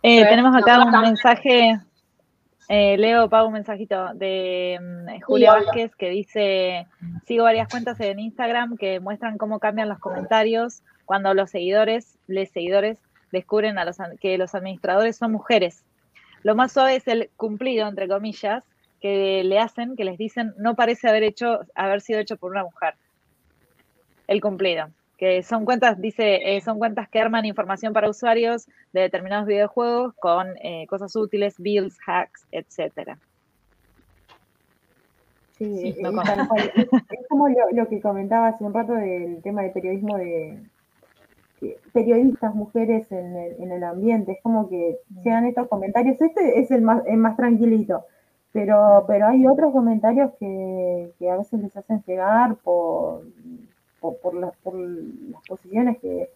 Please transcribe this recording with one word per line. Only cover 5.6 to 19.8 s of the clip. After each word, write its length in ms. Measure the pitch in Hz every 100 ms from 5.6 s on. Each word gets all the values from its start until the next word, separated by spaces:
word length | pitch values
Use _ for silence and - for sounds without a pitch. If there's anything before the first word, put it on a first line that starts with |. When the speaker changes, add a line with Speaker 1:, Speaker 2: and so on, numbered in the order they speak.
| 403
Speaker 1:
Vázquez 300 | 240 226 _
que 140 | 185
dice, 800 | 190 202 220 202 190 185 180 175 _ 170 170 -
"Sigo 180 | 233 233
varias 220 | 226 220
cuentas 300 | 240 240 233
en 200 | 208 196
Instagram 580 | 220 220 240 240 240 233
que 220 | 196 185
muestran 380 | 185 208 233 214
cómo 220 | 214 214
cambian 300 | 214 214 214
los 100 | 202
comentarios 840 | 190 185 185 220 220 226 240 - _ _ -
cuando 280 | 196 196
los 160 | 196 190
seguidores, 680 | 190 180 202 220 226 - _ -
les 240 | 190 190
seguidores 480 | 175 175 196 214 220 _ _ _
descubren 460 | 185 - 214 214 196
a 60 | 170
los 140 | 175
an-, 180 | 175 -
que 180 | 196 185
los 160 | 185 202
administradores 600 | 190 180 - 190 226 214
son 140 | 233
mujeres. 520 | 220 - 226 175 _ _ _ _ _ _ _
Lo 120 | 208 220
más 160 | 254
suave 220 | 277 262 262
es 100 | -
el 220 | 233 - -
cumplido, 520 | 220 214 262 233 214
entre 200 | 196 190
comillas, 560 | 196 214 208 202 233 _ _ _ _
que 420 | 202 196 196 190
le 160 | 185 196
hacen, 360 | 226 -